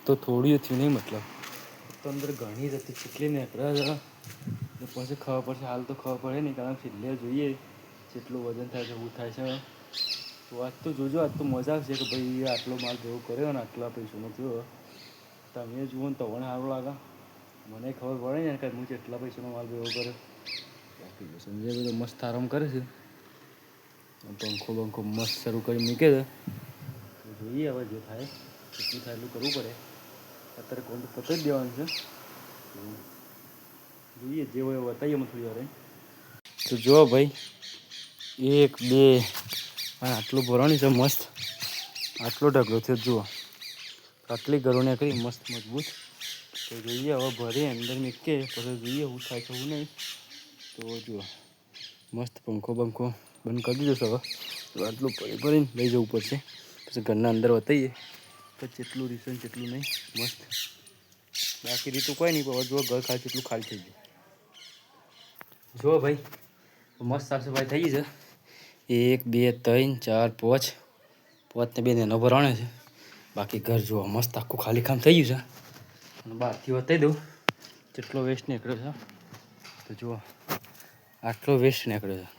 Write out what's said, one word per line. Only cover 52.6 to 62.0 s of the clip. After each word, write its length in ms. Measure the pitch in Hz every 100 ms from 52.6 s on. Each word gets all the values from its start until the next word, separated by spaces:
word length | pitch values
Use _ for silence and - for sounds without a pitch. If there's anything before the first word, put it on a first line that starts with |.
| 120
બંખો 400 | 120 117 110 123 117 - - 117
બંધ 160 | 120
કરી 120 | 120
દીધો 200 | 131 143
છે 120 | 127 113
હવે. 120 | 127 - - - - -
તો 100 | -
આટલું 280 | 107 117 131 -
ભરી 160 | 107 107
ભરીને 320 | 143 151 135
લઈ 160 | 117 123
જવું 180 | 123 107
પડશે. 280 | 113 - 139 - - - - -
પછી 140 | 123
ઘરના 280 | 107 110 120
અંદર 240 | 113 120
બતાવીએ 360 | 113 101 147 131 - - - - - - -
કે 80 | 127
જેટલું 420 | - 120 131 127
રીસન 280 | 120 127 123
જેટલું 320 | 117 123 120
નહીં. 160 | 131 - - - -
મસ્ત. 220 | 123 - - - - - - _ _ _ _ - - -
બાકી 260 | 123 123 139
રીતું 260 | 131